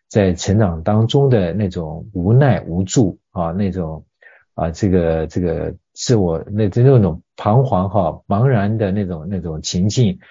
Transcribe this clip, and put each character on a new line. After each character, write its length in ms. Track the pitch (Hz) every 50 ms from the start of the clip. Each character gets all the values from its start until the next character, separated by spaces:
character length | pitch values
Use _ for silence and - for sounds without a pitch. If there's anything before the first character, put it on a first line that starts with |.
| _ _
在 240 | - 110 98 92
成 260 | 87 - - - 95 110
长 240 | 107 90 82 80
当 240 | 82 110 107 110 113
中 220 | - - 143 139 135
的 240 | 123 104 90 82
那 160 | 82 104 104 90
种 400 | 90 87 80 78 80 80 - -
无 200 | - 92 85 101
奈 280 | 117 131 147 131 98 82 -
无 160 | - 82 92
助 360 | 95 92 - 139 107 87 - - _ _
啊， 220 | _ 95 82 82
那 180 | 85 101 104 95
种， 340 | 87 92 82 78 78 73 - _ _ _ _ - - _ _ _ _
啊， 160 | - 82 82
这 180 | 80 - 110 95
个， 380 | 92 90 85 82 80 80 80
这 140 | 80 - 98
个 340 | 90 82 80 78 78 80 90 - _ _
自 240 | _ - - - 123
我， 280 | 107 92 85 82 78 - -
那， 180 | 101 107 110 95 -
那 240 | 120 123 139 135 113
种 240 | 98 85 80 85 - _ _
彷 280 | - - 104 110 135 131
徨 240 | 120 98 90 95 98
哈， 340 | 113 104 87 78 78 - -
茫 180 | - 98 104 123
然 320 | 139 123 101 101 104 113
的 140 | 110 107 92
那 140 | 95 107 98
种， 220 | 90 87 78 76 92
那 80 | 101 90
种 240 | 80 85 78 78
情 260 | - - - 90 95 107
境。 300 | - 127 117 95 90 - - -